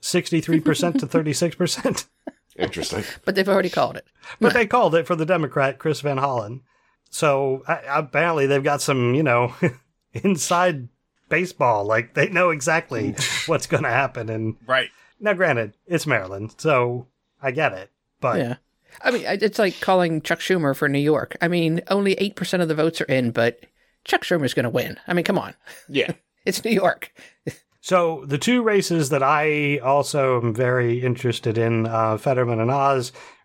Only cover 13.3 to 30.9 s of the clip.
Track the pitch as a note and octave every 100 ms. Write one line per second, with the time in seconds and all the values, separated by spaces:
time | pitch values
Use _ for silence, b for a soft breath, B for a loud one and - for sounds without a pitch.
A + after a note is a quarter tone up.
13.3 | - - D3+ - C#3 C3+ A#2+ C3 B2 A2
14.3 | A2 A2 - - C3 B2 b b _ G#3+
15.3 | F3+ F3 A#2 A2 - - E3 D#3 A#2 F#2
16.3 | G2 A2 - D#3+ C3 B2 B2 - _ _
17.3 | _ C3+ C3 D3 F#2 F#2+ _ _ _ C3
18.3 | A2 A#2+ B2 _ _ B B C4+ A#3+ -
19.3 | G3+ G#3 A3 G3 - - F#3 F3 D#3 -
20.3 | E3+ - F#3 C#3+ C3+ D3 C#3 D3 D3 -
21.3 | - E3+ F3 E3 E3+ - G3 G3 F#3 G3+
22.3 | - F3 F3+ E3 D3+ D#3+ D#3+ - C3 A#2+
23.3 | A#2+ A#2+ - - _ _ _ - - -
24.3 | F3 C3 - A#2+ B2 A#2+ - - F3 -
25.3 | F3+ G2+ - B B B C#3 C#3 - _
26.3 | _ F#3+ - A3+ G3+ F#3 - - B B
27.3 | B - - _ _ - F3+ E3+ D3+ C#3
28.3 | C#3+ A3+ B3 A3 G3+ F#3+ E3 C#3 C#3+ C3+
29.3 | D3+ D#3 D3+ C#3+ C#3+ B2+ C#3+ C3+ D3+ C3
30.3 | B2 A#2 A2 B2 B2+ A#2+